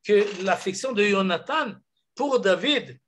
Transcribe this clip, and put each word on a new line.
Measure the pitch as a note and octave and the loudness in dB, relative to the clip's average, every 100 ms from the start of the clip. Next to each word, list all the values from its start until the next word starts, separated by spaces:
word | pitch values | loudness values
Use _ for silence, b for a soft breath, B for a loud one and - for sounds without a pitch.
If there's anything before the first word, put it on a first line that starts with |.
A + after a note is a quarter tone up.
que | - G#3 G#3 F#3 | 4 2 2 -2
l'affection | F#3+ E3+ G3 F#3+ C4 | -2 -2 -2 -6 -4
de | G#3+ | 0
Jonathan | G#3 G3 F#3+ E3+ E3+ D4+ C4 C#3+ _ _ _ - | 2 2 0 -2 -2 -4 -4 -10 _ _ _ -6
pour | C#4+ B3+ | 0 2
David | G3 E3+ A#3 C#4 C#3+ - | 2 2 2 0 -2 -18